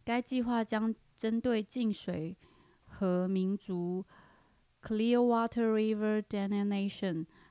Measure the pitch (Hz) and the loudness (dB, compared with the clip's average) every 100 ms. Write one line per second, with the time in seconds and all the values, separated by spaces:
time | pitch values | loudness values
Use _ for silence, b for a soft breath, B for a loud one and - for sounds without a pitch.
0 | - 240 240 254 240 240 220 220 226 220 | -4 -2 0 -2 0 0 0 0 0 -2
1 | _ - 220 226 247 226 202 254 226 196 | _ -6 -2 0 2 0 -2 -2 -2 -2
2 | - 180 160 185 b b b b - - | -4 -6 -6 -10 b b b b -16 -2
3 | 190 180 185 190 185 202 - 180 175 180 | 0 2 2 0 0 -2 -4 -4 -2 -4
4 | 196 b b b b b b _ - 220 | -6 b b b b b b _ -4 0
5 | 226 240 240 233 226 233 226 220 220 214 | 2 4 4 4 2 0 2 2 2 0
6 | 214 214 208 208 196 202 202 202 196 - | 0 0 -2 -4 -2 0 0 0 -2 -2
7 | 190 165 165 B B | -2 -2 -6 B B